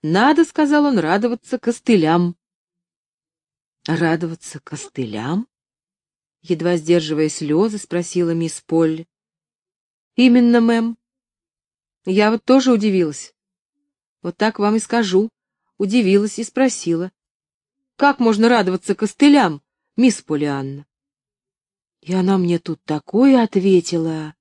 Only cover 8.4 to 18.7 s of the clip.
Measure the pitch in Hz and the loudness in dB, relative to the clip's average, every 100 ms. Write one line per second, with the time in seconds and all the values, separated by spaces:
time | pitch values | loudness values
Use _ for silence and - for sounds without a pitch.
8.4 | 165 - _ 160 160 160 165 _ _ _ | -6 -8 _ 0 0 -2 -12 _ _ _
9.4 | _ _ _ _ _ _ _ - 247 240 | _ _ _ _ _ _ _ 2 4 6
10.4 | 240 240 226 233 233 226 _ _ _ _ | 4 2 2 0 -4 -10 _ _ _ _
11.4 | _ _ _ _ _ _ - 190 208 226 | _ _ _ _ _ _ -4 0 0 0
12.4 | - 262 254 233 214 190 160 143 - _ | 2 2 4 0 2 0 -2 -6 -18 _
13.4 | _ _ _ _ _ _ _ _ 175 - | _ _ _ _ _ _ _ _ -16 -4
14.4 | 214 214 208 220 - 233 208 185 220 _ | -4 0 -2 -2 -2 -2 0 0 -2 _
15.4 | _ _ _ _ 196 233 196 202 208 - | _ _ _ _ -2 0 2 2 0 -8
16.4 | 226 - 262 - 170 165 185 _ _ _ | -8 -2 -2 -2 -6 -6 -6 _ _ _
17.4 | _ _ _ _ _ - 285 269 233 208 | _ _ _ _ _ 0 0 2 0 2
18.4 | 226 240 185 | 2 2 0